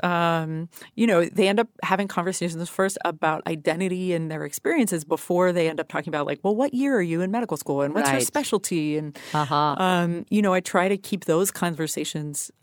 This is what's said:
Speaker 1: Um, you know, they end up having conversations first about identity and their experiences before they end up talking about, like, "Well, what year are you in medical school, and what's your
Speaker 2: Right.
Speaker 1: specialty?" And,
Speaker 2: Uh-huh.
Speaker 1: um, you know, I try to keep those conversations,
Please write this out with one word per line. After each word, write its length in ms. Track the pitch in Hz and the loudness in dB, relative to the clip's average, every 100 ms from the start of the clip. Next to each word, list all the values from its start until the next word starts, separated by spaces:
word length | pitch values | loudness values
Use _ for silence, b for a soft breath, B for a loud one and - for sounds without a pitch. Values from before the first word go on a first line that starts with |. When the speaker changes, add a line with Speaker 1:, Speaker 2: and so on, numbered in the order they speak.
Speaker 1:
Um, 640 | 180 175 170 165 160 160 170 B B - | -2 2 2 0 -2 -6 -8 B B 0
you 100 | 233 | 4
know, 200 | 175 170 | 4 4
they 220 | 190 196 | 2 2
end 120 | 202 | 2
up 80 | 233 - | 0 -4
having 240 | - 190 202 | -2 -2 -2
conversations 600 | - 175 185 175 165 170 | -2 -4 -2 -4 -4 -6
first 280 | - 190 - 170 | 0 0 0 -4
about 360 | 156 160 156 - | 0 0 0 -2
identity 640 | 160 156 160 190 180 185 | -2 0 0 0 -2 -2
and 160 | 170 160 | -2 -2
their 120 | 156 151 | -6 -6
experiences 580 | - - 330 220 170 | -4 0 2 2 0
before 480 | 151 160 - 175 180 | -2 -2 0 4 4
they 180 | 175 160 | 4 2
end 100 | 156 | 0
up 80 | 151 | -4
talking 220 | 151 151 | -6 -4
about, 160 | 151 147 | -2 -2
like, 140 | 147 | -2
"Well, 120 | 190 214 | -2 0
what 180 | 285 | 0
year 220 | 247 277 254 | 0 0 2
are 40 | |
you 200 | 175 165 | 0 0
in 100 | 185 | -2
medical 260 | 226 233 156 | -2 -2 -4
school, 240 | - 139 | -2 0
and 120 | 143 | 0
what's 160 | 175 139 | 2 2
your 80 | 135 | 2
Speaker 2:
Right. 80 | 120 | 0
Speaker 1:
specialty?" 720 | 294 269 202 - 170 151 151 | -2 0 -2 0 -2 -2 -2
And, 200 | 151 147 B | -6 -10 B
Speaker 2:
Uh-huh. 220 | 151 143 147 147 143 | -2 2 2 2 2
Speaker 1:
um, 480 | 185 180 175 170 - | 2 2 2 -2 0
you 120 | 208 | 2
know, 120 | 202 | 4
I 60 | 185 | 2
try 260 | 180 185 185 | 2 2 2
to 100 | 196 | 0
keep 280 | - 190 - | -2 -4 0
those 260 | 160 196 | 2 2
conversations, 1000 | - 175 156 160 - 151 160 147 147 - _ | 0 -2 -2 -4 -4 -6 -6 -6 -8 -10 _